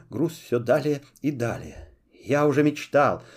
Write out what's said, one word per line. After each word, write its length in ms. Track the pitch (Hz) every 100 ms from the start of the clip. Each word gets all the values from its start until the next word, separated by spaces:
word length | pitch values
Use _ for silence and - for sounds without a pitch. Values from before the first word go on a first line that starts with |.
| -
груз 240 | 98 160
все 260 | - - 120
далее 440 | 120 147 147 139 - -
и 100 | 139
далее. 600 | 135 117 85 - - - _ _ _
Я 220 | 98 143 147
уже 160 | 139
мечтал, 600 | 151 147 - 139 131 85 -